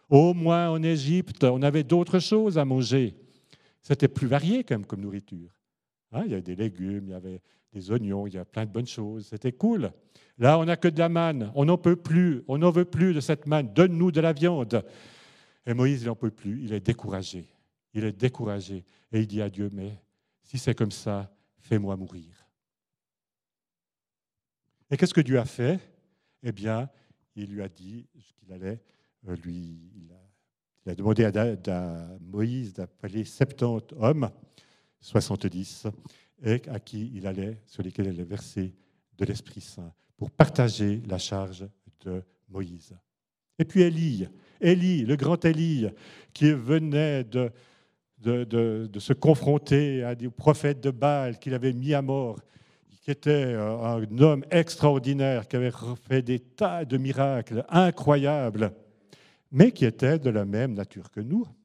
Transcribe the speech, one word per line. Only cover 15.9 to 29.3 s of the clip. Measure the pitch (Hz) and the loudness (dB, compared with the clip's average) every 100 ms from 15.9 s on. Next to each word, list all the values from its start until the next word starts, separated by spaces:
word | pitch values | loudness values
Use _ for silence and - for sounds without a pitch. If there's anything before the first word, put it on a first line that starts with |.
| 139 | 2
il | 117 | -2
n'en | 113 | -4
peut | 113 | -4
plus. | 104 101 117 | -4 -8 -8
Il | 117 | -6
est | 107 | -4
découragé. | 92 120 101 95 92 90 82 _ _ _ _ | -2 -2 -4 -8 -8 -12 -16 _ _ _ _
Il | 107 | -6
est | 110 | -4
découragé. | 98 127 127 110 101 90 95 - _ _ | -2 -2 -2 -6 -6 -8 -12 -14 _ _
Et | 113 | -2
il | 107 | -2
dit | 104 | -2
à | 101 | -6
Dieu, « | 95 101 | -6 -6
Mais | 98 98 104 _ _ _ _ | -8 -12 -14 _ _ _ _
si | _ 127 | _ -6
c'est | 127 | -2
comme | 120 110 | -2 -2
ça, | - - 101 95 _ _ _ | -4 -6 -6 -8 _ _ _
fais-moi | - 110 98 95 | -2 -2 -2 -6
mourir. » | 92 90 82 90 _ _ _ _ _ _ _ _ _ _ _ _ _ _ _ _ _ _ _ _ _ _ _ _ - | -10 -16 -20 _ _ _ _ _ _ _ _ _ _ _ _ _ _ _ _ _ _ _ _ _ _ _ _ _ -6
Et | 139 | 0
qu'est-ce | 180 | 2
que | - | 4
Dieu | 131 127 | 2 2
a | 113 | -2
fait ? | - 123 185 - _ _ _ _ _ | -2 -2 -2 -6 _ _ _ _ _
Eh | 123 | -12
bien, | 98 107 110 139 _ _ _ _ | -8 -4 -4 -6 _ _ _ _
il | 107 101 | -16 -14
lui | 101 | -10
a | 98 | -12
dit | 90 92 117 - _ 98 _ | -14 -18 -18 -20 _ _ _
qu'il | 95 | -20
allait, | 92 95 113 _ _ _ _ | -12 -10 -10 _ _ _ _
euh, | - | -12